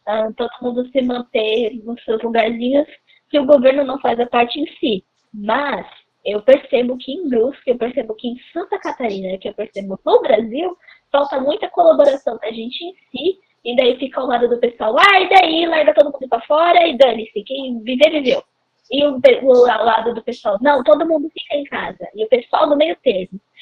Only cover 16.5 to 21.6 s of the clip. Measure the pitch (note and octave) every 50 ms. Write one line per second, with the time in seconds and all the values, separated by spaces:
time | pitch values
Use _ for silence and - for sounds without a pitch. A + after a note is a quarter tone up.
16.5 | D4 D#4 E4 F4 F4 F4 E4+ E4+ C#4 A#3 C4+ B3 A3+ A#3 G#3+ - - G#3+ G3 -
17.5 | C4 C4+ C4+ C4 B3 A3+ G#3+ A3+ B3+ B3+ D4 D#4+ D#4 D4+ C#4 B3 F#3+ - - _
18.5 | _ _ _ _ _ _ _ _ A3+ C#4 D4 D4 C4+ B3+ - C4+ A#3+ - B3+ C4+
19.5 | B3+ B3 B3 B3 A3 A3 G#3+ A#3 A3+ A3+ A3+ A#3 G#3+ A3+ - - A#3+ - - A3
20.5 | G3 G3+ A#3+ D4 D4 C4+ B3 D#4 D4+ D4 E4 E4 D#4+ D#4 C#4+ D#4+ - - - -
21.5 | E4 C#4+